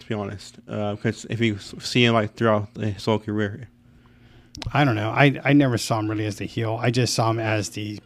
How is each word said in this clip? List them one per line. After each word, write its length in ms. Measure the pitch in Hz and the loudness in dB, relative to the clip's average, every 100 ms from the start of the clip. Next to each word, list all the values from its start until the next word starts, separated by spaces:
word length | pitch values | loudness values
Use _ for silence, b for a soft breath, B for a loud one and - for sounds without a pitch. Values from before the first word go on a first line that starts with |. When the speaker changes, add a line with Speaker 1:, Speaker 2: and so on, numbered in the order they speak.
Speaker 1:
to 80 | - | -8
be 60 | |
honest, 420 | 107 98 98 - - - | -6 -6 -10 -16 -20 -10
uh, 300 | 110 104 104 | -6 -4 -2
'cause 300 | 113 - - | -4 -4 -6
if 100 | 107 | -2
you 140 | 113 | 0
s-, 200 | 101 - - | -2 -8 -12
see 260 | - 131 | -2 4
him, 100 | 120 | 6
like, 200 | 113 107 | 4 2
throughout 360 | - 117 107 104 - | 0 2 2 -2 -6
his 280 | 110 95 | -6 -4
whole 160 | - 107 | 0 0
career. 480 | - 107 104 104 113 _ _ b b b b b b - - | 0 -4 -4 -6 -16 _ _ b b b b b b -12 -4
Speaker 2:
I 140 | 135 147 | 2 2
don't 100 | 110 | 2
know. 140 | 107 | 0
I, 280 | 110 139 - | 4 4 4
I 80 | 135 | 4
never 240 | 143 135 113 | 4 4 2
saw 220 | - 113 | 0 -2
him 100 | 107 | 0
really 160 | 107 | -2
as 120 | 107 98 | -4 -4
the 100 | 92 | -8
heel. 320 | - 113 113 | -4 -4 0
I 100 | 120 | 0
just 220 | 123 120 | 2 2
saw 180 | - 113 | 2 0
him 80 | 113 | 0
as 300 | 110 107 95 | 0 -2 -2
the 300 | - 107 104 | -6 -8 -8